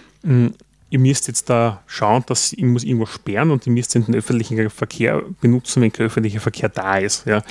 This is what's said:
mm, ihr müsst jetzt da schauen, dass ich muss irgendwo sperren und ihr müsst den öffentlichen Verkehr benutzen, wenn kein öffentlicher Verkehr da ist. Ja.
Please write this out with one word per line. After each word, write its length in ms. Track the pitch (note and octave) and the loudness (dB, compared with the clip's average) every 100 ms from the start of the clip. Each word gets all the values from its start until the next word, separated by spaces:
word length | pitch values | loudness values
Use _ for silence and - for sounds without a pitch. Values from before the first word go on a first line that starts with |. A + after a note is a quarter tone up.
| - _ | -20 _
mm, 240 | E3+ B2 A#2 - _ _ - | 2 4 2 -2 _ _ -2
ihr 80 | C3 | 2
müsst 280 | C3 C3+ - | 2 2 -2
jetzt 220 | A2+ - | -4 0
da 340 | A#2+ A#2 G2 - | 2 2 -2 -10
schauen, 360 | - G#2 A#2+ - | -2 2 2 0
dass 260 | A#2+ - | -2 -4
ich 120 | - | 0
muss 200 | B2+ A#2+ | 0 0
irgendwo 220 | A#2+ A#2 A2 | 0 -2 -2
sperren 440 | - - G2+ D#3+ | -8 -4 0 2
und 160 | C3+ B2+ | 0 0
ihr 60 | |
müsst 220 | A#2+ - | 0 0
den 200 | B2 A2 | 0 0
öffentlichen 540 | A2+ - A#2 - A2 G#2+ | 0 0 -2 -2 -2 -4
Verkehr 540 | - A2+ - A2+ - - F#3 | -4 -8 -2 0 0 -4 0
benutzen, 400 | A#2+ B2 - C3 | 2 2 0 2
wenn 100 | A2 | 2
kein 140 | - | 2
öffentlicher 360 | A2+ - A2 G#2 | -2 0 -2 -2
Verkehr 280 | A2 - A2 | -6 -4 -4
da 300 | - F#2+ G2 | -4 -2 0
ist. 260 | G2+ - | 0 -4
Ja. 180 | A2 G#2+ - | 0 -2 -2